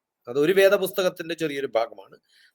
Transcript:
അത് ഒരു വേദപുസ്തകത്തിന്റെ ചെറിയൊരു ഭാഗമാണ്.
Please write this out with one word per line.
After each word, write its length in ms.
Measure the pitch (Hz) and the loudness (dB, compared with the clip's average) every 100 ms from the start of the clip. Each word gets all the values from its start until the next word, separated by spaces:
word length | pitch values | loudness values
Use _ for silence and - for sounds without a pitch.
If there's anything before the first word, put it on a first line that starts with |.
| _ _ - | _ _ -8
അത് 100 | 127 | -2
ഒരു 140 | 151 | 2
വേദപുസ്തകത്തിന്റെ 840 | 190 190 196 185 190 180 180 165 | 4 4 4 0 -2 -2 -4 -10
ചെറിയൊരു 320 | 165 160 139 135 | -6 -6 -6 -2
ഭാഗമാണ്. 500 | 110 117 104 95 - _ _ _ | -2 -2 -8 -20 -20 _ _ _